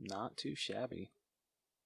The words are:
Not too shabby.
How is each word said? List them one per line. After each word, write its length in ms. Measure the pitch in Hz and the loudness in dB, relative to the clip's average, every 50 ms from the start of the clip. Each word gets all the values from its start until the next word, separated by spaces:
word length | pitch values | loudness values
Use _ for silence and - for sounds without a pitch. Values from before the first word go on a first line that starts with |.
Not 360 | 65 98 98 101 117 - - | -6 -2 0 0 0 0 -2
too 180 | - - 139 147 | -2 0 0 0
shabby. 580 | - - - 98 107 127 - - 87 98 - - _ _ _ _ _ _ _ _ _ _ _ _ _ _ | 0 0 2 2 2 2 2 0 -2 -4 -6 -8 _ _ _ _ _ _ _ _ _ _ _ _ _ _